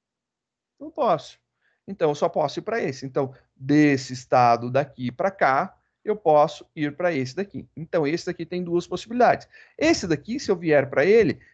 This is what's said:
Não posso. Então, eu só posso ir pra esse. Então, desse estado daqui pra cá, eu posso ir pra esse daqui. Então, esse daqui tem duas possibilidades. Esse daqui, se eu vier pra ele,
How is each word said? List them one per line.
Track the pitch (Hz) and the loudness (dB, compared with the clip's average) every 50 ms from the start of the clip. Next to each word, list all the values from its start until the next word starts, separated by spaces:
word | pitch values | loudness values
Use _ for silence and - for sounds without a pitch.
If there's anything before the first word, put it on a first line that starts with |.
| _ _ _ _ _ _ _ _ _ _ _ _ _ _ _ - | _ _ _ _ _ _ _ _ _ _ _ _ _ _ _ -20
Não | 277 311 | -20 -14
posso. | - - 277 220 175 147 - - - _ _ _ _ _ _ _ _ _ _ - | -6 -2 0 0 0 0 -2 -10 -20 _ _ _ _ _ _ _ _ _ _ -16
Então, | 196 - 170 151 | -8 -2 0 0
eu | 147 | 0
só | 156 190 170 | 0 -2 -2
posso | 170 185 156 143 - 170 | 0 0 -2 -2 -4 -6
ir | 165 | -8
pra | - 214 233 | -6 -6 -4
esse. | - 170 131 - - | -4 -6 -6 -8 -10
Então, | 135 131 151 139 131 131 _ _ _ _ | -8 -4 -4 -4 -4 -6 _ _ _ _
desse | - 131 131 143 151 151 147 139 131 131 - 127 | -12 -2 2 4 6 6 6 4 2 -2 -6 -12
estado | 127 - - - 127 123 120 117 117 120 123 | -12 -6 0 2 4 6 6 4 2 0 -2
daqui | 123 135 143 - - - 127 123 | -2 -2 -2 -2 -6 -8 -8 -8
pra | 120 - 175 196 | -6 -4 -4 -4
cá, | 190 - 175 139 131 143 180 190 _ _ _ _ _ _ - - | -2 0 0 2 2 0 -2 -4 _ _ _ _ _ _ -6 -6
eu | 214 | -6
posso | 208 - 165 151 147 147 160 156 - - _ - | -2 2 4 4 4 4 2 0 -8 -18 _ -8
ir | 165 143 147 147 | -6 -6 -6 -4
pra | - 180 180 165 | -2 -4 -2 -2
esse | 135 131 127 131 | -2 -4 -6 -6
daqui. | 175 202 202 - 131 - _ - | -8 -10 -8 -10 -16 -16 _ -16
Então, | - 160 - - 175 151 139 | -16 -12 -4 -2 -2 0 0
esse | 156 170 - | -2 -4 -6
daqui | 185 170 - 170 | -6 -8 -10 -10
tem | 160 180 180 180 | -10 -8 -8 -6
duas | 175 170 175 - - | -2 -2 -4 -2 -4
possibilidades. | 185 180 - 220 226 247 233 190 139 - - _ _ - - _ _ - | -8 -10 -10 -6 0 2 4 4 4 2 -2 _ _ -20 -20 _ _ -2
Esse | 285 320 339 - - 175 | 0 0 0 0 0 -2
daqui, | 151 139 - - 226 - | -4 -4 -4 -8 -10 -8
se | - - | -4 -4
eu | 190 | -4
vier | 170 175 160 147 143 131 131 | -2 0 2 2 2 2 2
pra | 135 127 143 | 0 0 2
ele, | 185 214 233 214 147 110 - _ _ | 4 4 4 4 2 0 -4 _ _